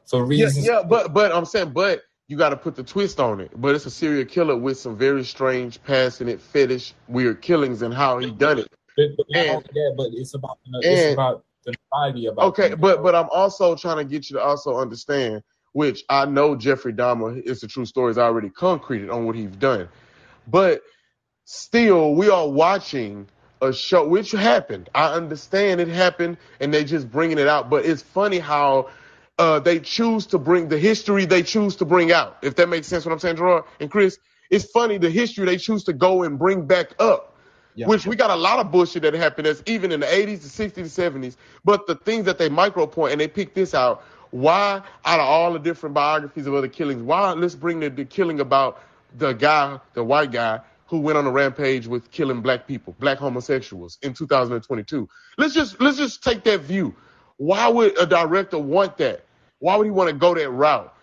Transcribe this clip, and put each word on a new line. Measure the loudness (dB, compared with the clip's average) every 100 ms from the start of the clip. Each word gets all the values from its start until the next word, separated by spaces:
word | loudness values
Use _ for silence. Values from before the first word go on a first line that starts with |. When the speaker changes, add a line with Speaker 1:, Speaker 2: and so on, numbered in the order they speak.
| -6
Speaker 1:
For | -2 0
Speaker 2:
Yeah, | 2 2
Speaker 1:
reasons. | 2 0
Speaker 2:
yeah, | 0
but, | 2 0 2
but | 2 2
I'm | 2 -2
saying, | -4 -2
but | 0 0 -2 -6 _ _
you | 0
gotta | 0 0
put | -8 -10
the |
twist | -8 -4 -4 -2
on | -2 -2
it. | -8 -4
But | 0
it's | 0 -2
a |
serial | -6 -2 -2 -2
killer | -2 0 0
with | -2 -6
some | -8 -2
very | 0 0
strange, | -4 -4 -2 -2 -6 -12
passionate, | -2 0 0 -2 -6 -8
fetish, | -4 0 2 0 -6 -18 -8
weird | -2 -2 -2
killings | 0 0 0 -4
and | -6
how | -2 0 0
he | -4
done | 0 0 2
it. | -4 _ _ 0
Speaker 1:
But, | 0 0
but | -4
not | -2
Speaker 2:
And | 0
Speaker 1:
only | -2 -4
that, | -4 -2 -2
but | -6
it's | -8 -10
about | -12 -12 -14 -12
the, | -2
it's | 2 4
Speaker 2:
and | 4
Speaker 1:
about | 2 0 -2 -10 _
the | -14 -14 _
notoriety | -2 -2 -4 -6
about | 0 0
Speaker 2:
okay, | 2 0
Speaker 1:
him, | 2
Speaker 2:
but, | 2 4
Speaker 1:
bro. |
Speaker 2:
but | 4
I'm | 2 2
also | 0 0 2 0 0
trying | -2 -4
to |
get | -4 -8 -8
you | -4
to |
also | -2 -2 -2 -4
understand, | -6 -8 -4 -2 -2 -6 -12 _ _
which | -2 -2 -2 0
I | 0 2
know | 2 2
Jeffrey | 2 0 0 -2
Dahmer, | -2 0 0 -2 -6
it's | -8 -8
a | -10
true | -10 -6
story, | -2 0
is | 2
already | 2 0 -4
concreted | -2 -2 0 -4 -8 -6
on | -4
what | -4 -6
he's | -10 -2
done. | 0 0 -4 _ _ _ _ _ 0
But | 2 4 2 -4 _ _ _ _ _
still, | -20 -20 -2 2 6 6 4
we | 4 4
are | 4 2
watching | 2 4 2 -4 -8 -8 -10 -18 _ _ _
a | -2
show, | -2 2 2 4
which | 2 0
happened. | 0 2 2 0 -10 -4
I | 0 0
understand | 0 -6 -10 -4 0 2 0
it | -2
happened, | 0 0 0 -4 -6 -16 -8
and | -2
they | 0
just | 0 -4 -4
bringing | -2 -2 2
it | 2
out. | 2 2
But | 0 0
it's | -2
funny | -4 -2 0 -2
how, | -2 0 2 2 -2 -10 -20 _ _ 0
uh, | 2 4
they | 2 0
choose | -2 -2 0 0 -2
to | -2
bring | 2 2 2
the | 2
history | 2 2 0 0
they | 2 2
choose | 2 0 0 -2
to |
bring | 2 4 4
out, | 4 2 -6
if | -4 2
that | 2
makes | 0 -4
sense | -6
what | -4
I'm | -4
saying, | -4 0
Gerard | 2 2 0 -10
and | -4
Chris. | 2 2 0 _ _ _
It's | 0 2
funny | 0 0 2
the | 0
history | 2 -2 -2 -2
they | -2
choose | -2 -4
to | -4
go | 0 2 2
and | 0 0
bring | 0 0 2
back | 0 0 0
up, | 2 2 -2 _ _ _ _
Speaker 3:
Yeah. | -6 0
Speaker 2:
which | 0 0
we |
got | 0 2
a | 2
lot | 2 0
of | 2
bullshit | 2 2 0
that | 0
happened | 2 0 0 -2
that's | -2 -4
even | -4 -2
in | -2
the | 0
eighties, | 0 0 -6
the | -12
sixties, | -8 -8 -8
the | -10
seventies. | -4 -4 -4 -10 -14 _ _
But | 0 2 0
the | -6
things | -4 -2 -2
that | 0
they | 0
micro | 2 0 0 -2
point | -2 -2
and | 0
they | -2
pick | -4 -6
this | -4 -2
out, | 0 0 -2 -8 -20 _
why | -2 2 2 0 -4 -10 -10
out | -2 0
of | 2
all | 2 2
the | -2
different | -6 -6 -4 0
biographies | 0 0 -4 -8 -4
of |
other | -2 -2
killings, | -4 -6 -4
why | -2 0 0
let's | 0 -4 -4
bring | -6 -4
the, | -6
the | -6
killing | -8 -4 -2 -2
about | 0 2 0 -4 -18 _ _ -4
the | -4
guy, | 0 2 2 0 -6 -12
the | -8
white | 0 0 0
guy, | -2 -4 -4 -10 _ _
who | -4
went | 0 0
on | 0
a |
rampage | 0 0 0 -2 -2 -4
with | -8 -8
killing | -6 -4 -2
black | -2 -2 -4
people, | -12 -12 -6
black | -4 -2
homosexuals | -4 -6 -4 -4 -4 -14 -18 -12
in | -12
two | -10 0
thousand | 0 0
and | -4
twenty-two. | -6 -8 -6 -8 -8 _ _ -4
Let's | 0
just, | 0 -2 0
let's | 0 2
just | -4 -4
take | -4 0
that | 0 0
view. | -2 -4 -4 -8 _ _ _ -6
Why | -2 2 2
would | 4 4 2
a | 2
director | 2 2 0 -2 -4
want | 0 0 0 -2
that? | -4 -4 _ _ _ _
Why | 0 2
would |
he | 2
wanna | 2 0
go | 2 2
that | 2 -2
route? | 2 2 2 -2 _